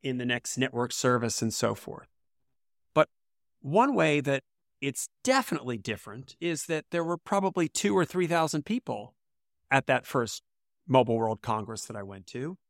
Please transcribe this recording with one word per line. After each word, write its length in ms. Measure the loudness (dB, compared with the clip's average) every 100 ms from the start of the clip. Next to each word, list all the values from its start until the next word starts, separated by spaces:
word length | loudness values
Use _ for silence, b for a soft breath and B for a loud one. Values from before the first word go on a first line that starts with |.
in 160 | -4 -4
the 80 | -2
next 320 | -2 -4 -2
network 340 | -2 0 -4
service, 500 | 0 2 2 0 -2
and 120 | -2
so 220 | 0 -2 -2
forth. 320 | -8 -16 -18 _ _ _ _ _ _ _ _
But 160 | 2 2 _ _ _ _ _
one 320 | 0 4 4
way 280 | 4 4 4
that 220 | 2 -2 -4 _ _ _
it's 300 | -6 -6 -10 _
definitely 540 | 0 0 2 -4 -4 -8
different 580 | -6 -8 -8 -16 -16 -8
is 260 | -4 -4 -4
that 180 | -6 -4
there 120 | -4
were 140 | -2 -4
probably 500 | 0 0 0 0 0
two 280 | 2 2 2
or 100 | 2
three 220 | 0 0
thousand 380 | 2 2 -2 -2
people 480 | -4 -4 -8 -8 _ _ _ _ _ _
at 180 | 0 4
that 180 | 0 2
first 360 | -2 -2 -6 _ _ _ _ 4
Mobile 300 | 4 6 2
World 240 | 0 -2
Congress 440 | -2 -4 -4 -12 -12
that 120 | -10
I 60 |
went 220 | -10 -14 -12
to. 300 | -10 -8 -10